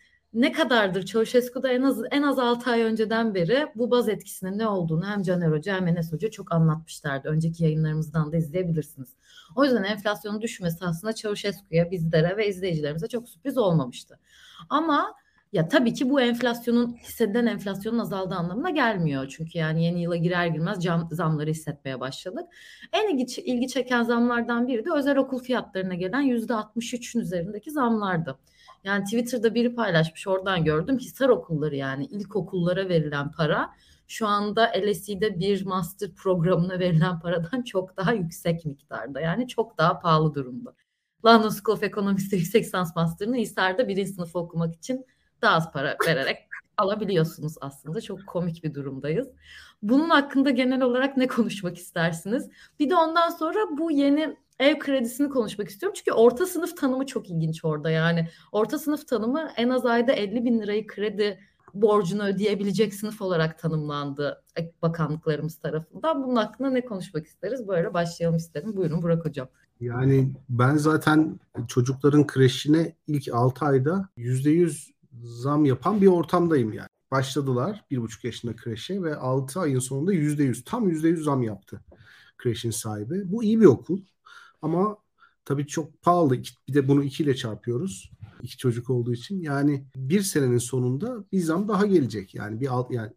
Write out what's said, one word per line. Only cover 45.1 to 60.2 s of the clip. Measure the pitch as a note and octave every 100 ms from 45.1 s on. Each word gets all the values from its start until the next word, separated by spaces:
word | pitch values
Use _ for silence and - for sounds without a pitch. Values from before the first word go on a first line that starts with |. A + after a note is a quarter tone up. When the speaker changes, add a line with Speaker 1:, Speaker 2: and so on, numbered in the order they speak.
| _ _ -
Speaker 1:
daha | A3 E3+
az | E3
para | C#3 C#3 - E3
vererek | C3+ C3+ - _ - _ -
alabiliyorsunuz | G3 G#3+ G3+ F3 D#3+ - D3+ -
aslında. | C#3 - D3+ G3+
Çok | A3+ F#3+ -
komik | F3 F3 E3
bir | D#3
durumdayız. | C#3 C#3 C3+ C#3+ F3+ C4 - - - - -
Bunun | G#3 C4+ E4
hakkında | D4+ C#4+ C4+ C#4
genel | B3 B3+ C4
olarak | C4 B3 C4+ C4+
ne | B3+
konuşmak | - G3+ - E3+ -
istersiniz? | - F3 E3 E3 G3 B3+ - - - -
Bir | D4
de | F4+
ondan | D#4+ E4+ E4+
sonra | E4 D#4+ G#4 G4 D4
bu | E4
yeni | C#4 C#4 C#4+ D#4 - _ -
ev | C4+ D4+
kredisini | C#4 C4+ A#3 - C#4+
konuşmak | C4 G#3 - G3+
istiyorum. | - F#4+ -
Çünkü | -
orta | - A#3+ B3 F4+
sınıf | D#4+ E4+ -
tanımı | C4+ C4 C4+
çok | A3+ -
ilginç | D#3+ D#3+ D#3+ D#3+
orada | D3+ D#3+
yani. | D#3+ E3 E3+ E3 - -
Orta | G#3 G#3+ D4+
sınıf | C#4+ D4 -
tanımı | A3+ A3 D4+ D#4 -
en | A#3+
az | B3+ B3+
ayda | A#3 A#3
elli | F#3